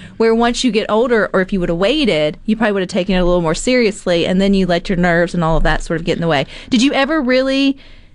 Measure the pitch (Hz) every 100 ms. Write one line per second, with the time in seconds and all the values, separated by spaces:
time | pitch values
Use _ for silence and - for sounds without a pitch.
0 | - - 226 226 233 240 254 208 - 214
1 | 254 226 185 190 185 196 175 170 196 311
2 | 247 156 151 - - 214 220 196 185 190
3 | 185 185 180 180 160 - - 254 220 -
4 | 185 170 - 190 196 196 185 175 180 175
5 | 180 170 170 175 160 165 160 156 - 165
6 | 170 147 165 147 170 - - 220 277 269
7 | 269 320 247 254 269 269 277 269 - -
8 | -